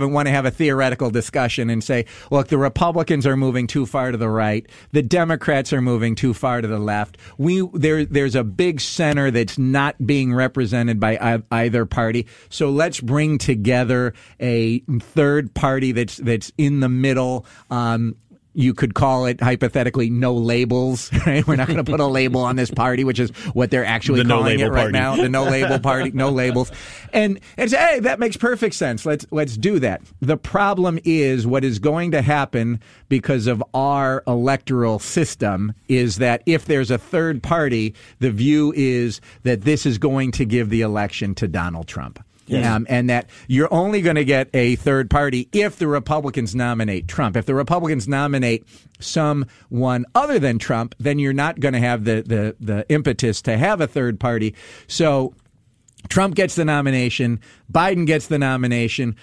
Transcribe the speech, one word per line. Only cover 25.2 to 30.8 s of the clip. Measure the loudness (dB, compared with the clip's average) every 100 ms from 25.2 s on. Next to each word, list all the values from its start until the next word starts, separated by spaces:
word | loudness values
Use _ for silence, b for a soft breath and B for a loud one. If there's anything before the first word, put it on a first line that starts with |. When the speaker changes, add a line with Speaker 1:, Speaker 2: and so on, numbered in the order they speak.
| 0
Speaker 1:
No | 2
Label | 0 0 0 0
Party, | 0 0 -2
no | 0 0
Speaker 2:
<laughs> |
Speaker 1:
labels. | 2 0 0 -2 B B B B
And, | 0 0 -2 B B
and | 0
say, | 2 4 2
"Hey, |
that | 0 0
makes | -2 0
perfect | -2 0 -2 -2
sense. | -4 -4 -4
Let's, | -4 -4
let's | -4 -4 -2
do | 0 2
that." | 0 -2 -10 -6
The | -2 -2
problem | -2 0 0 2